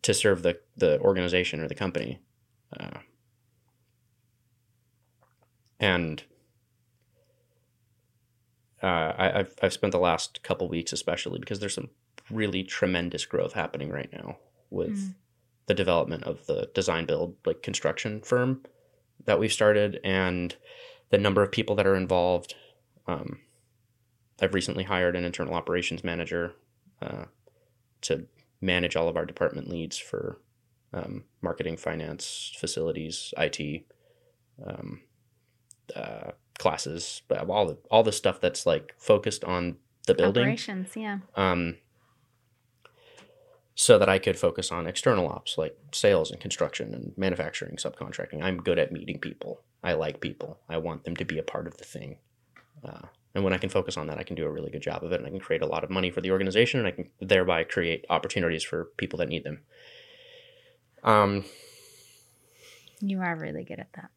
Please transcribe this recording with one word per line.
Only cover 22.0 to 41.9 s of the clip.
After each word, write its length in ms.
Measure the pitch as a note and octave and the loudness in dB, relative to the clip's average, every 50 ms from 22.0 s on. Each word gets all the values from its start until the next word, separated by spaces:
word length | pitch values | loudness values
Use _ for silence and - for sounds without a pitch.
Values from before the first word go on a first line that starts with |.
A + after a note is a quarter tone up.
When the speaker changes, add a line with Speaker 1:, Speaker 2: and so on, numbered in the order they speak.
| F#2 F2+ F#2 F2+ F2 F2+ F2+ F2 - - - - - - _ _ _ _ _ _ _ | 4 4 4 4 6 4 4 2 0 -6 -18 -18 -20 -20 _ _ _ _ _ _ _
Speaker 1:
um, 320 | - F2+ D2+ - - - - _ _ _ _ _ _ _ _ _ _ _ _ _ _ _ _ _ _ _ - | -4 -4 -4 -4 -8 -10 -12 _ _ _ _ _ _ _ _ _ _ _ _ _ _ _ _ _ _ _ 0
I've 120 | F#2 F#2+ G2 | 0 2 2
recently 300 | F#2+ F2+ - - F#2 F#2+ | 0 -2 -2 -4 -4 -2
hired 300 | F#2+ G2 F2+ F2+ F2 F2 | 0 0 2 2 2 2
an 100 | F2+ F2 | 0 -2
internal 280 | F2 E2+ - F2 - D#2+ | -4 -4 -4 -4 -2 -2
operations 500 | E2+ - - F2 F2 F2 - E2+ - - | -4 -2 0 -2 0 0 -2 -4 -4 -4
manager, 500 | F2+ E2+ E2+ E2+ E2 F2 F2 E2+ F2 - _ _ _ _ _ _ _ _ _ | -4 -4 -4 -4 -4 -2 -4 -4 -4 -8 _ _ _ _ _ _ _ _ _
uh, 240 | - - - - - - _ _ _ _ _ _ _ _ _ _ _ _ _ _ | -10 -10 -8 -10 -12 -14 _ _ _ _ _ _ _ _ _ _ _ _ _ _
to 260 | - - D#2+ - E2 - _ _ _ _ _ _ | -2 -2 0 -2 -2 -12 _ _ _ _ _ _
manage 340 | - F#2 F2+ F2+ F2 E2+ - | 0 2 2 2 2 2 0
all 120 | E2 E2 E2+ | 2 0 2
of 80 | E2 | 0
our 80 | E2+ E2 | -2 -4
department 420 | E2+ - - F2 - - - - - | -4 -2 0 0 0 0 -2 -8 -6
leads 280 | F2 E2+ E2 D#2+ - | -6 -6 -6 -6 -8
for, 420 | - - - - - - - - - _ _ _ _ _ _ _ _ _ _ - | -10 -8 -8 -6 -6 -6 -6 -8 -10 _ _ _ _ _ _ _ _ _ _ -8
um, 320 | F#2 - - G#2 - - _ _ _ | -8 -8 -8 -10 -12 -12 _ _ _
marketing, 360 | - F2 E2+ - - - E2 | -4 -4 -2 -2 -4 -4 -4
finance, 800 | - - E2 D#2+ D#2+ D#2 D#2 D2+ - - - - - - - - | -4 -4 -4 -4 -4 -6 -8 -8 -10 -10 -10 -10 -10 -12 -12 -10
facilities, 760 | - - F2 - D#2+ D#2+ E2 D#2 D#2+ D#2+ D#2+ D#2+ - - - - | -8 -6 -4 -2 -2 -2 -2 -2 -4 -6 -8 -8 -10 -10 -10 -2
I 120 | - D#2+ D2+ | -2 -2 -2
T, 360 | - - D#2 D2 D2 D2 - _ _ _ _ _ _ _ _ _ _ _ _ _ _ - - | 0 -4 -6 -6 -6 -8 -10 _ _ _ _ _ _ _ _ _ _ _ _ _ _ -16 -14
um, 360 | - - - - - - - _ _ _ _ _ _ _ _ _ _ _ _ _ _ - _ _ - - | -14 -12 -12 -12 -14 -14 -16 _ _ _ _ _ _ _ _ _ _ _ _ _ _ -20 _ _ -14 -12
uh, 360 | - - G#1 A1 - - - - _ _ _ _ | -10 -10 -10 -10 -12 -12 -14 -16 _ _ _ _
classes, 640 | - - F2 D#2 D#2+ - - D#2+ E2+ E2+ - - - _ | -2 0 0 0 0 -6 -8 -8 -8 -8 -10 -12 -14 _
but 100 | _ - - - F2+ | _ -2 -2 -2 0
all 160 | F#2 G#2+ G2+ | 2 2 2
the, 100 | E2+ D2 - _ - | 2 0 -8 _ 6
all 120 | A2 A2 A2+ | 6 6 8
the 80 | A2 | 6
stuff 280 | G2+ - - G2 F2+ - | 2 2 0 0 0 4
that's, 260 | - F2+ - - - | 0 0 0 2 2
like, 300 | F2 E2 D#2+ - - - | 2 2 2 0 -8 -20
focused 460 | _ - - G#2+ G2+ - G#2 - - - | _ 4 6 6 6 6 -2 -4 -4 -2
on 340 | - F#2 F2+ F2 F2 E2 - _ _ _ _ - | -2 0 0 0 -2 -4 -6 _ _ _ _ 2
the 60 | - F#2 | 2 4
building. 300 | - E2+ F#2 G2 A#2+ A#2+ | 6 6 4 6 4 4
Speaker 2:
Operations, 520 | C3+ C3+ - - - G3+ F#3 F#3 - - | 4 2 -2 -4 -8 -6 -8 -8 -8 -8
yeah. 240 | A3 A3 G#3+ G3+ - F#3 - _ | -8 -8 -6 -6 -8 -10 -8 _
Speaker 1:
Um, 420 | G2 - F#3+ - F2 E2+ E2+ E2 - _ _ | 2 2 4 4 2 0 -2 -4 -8 _ _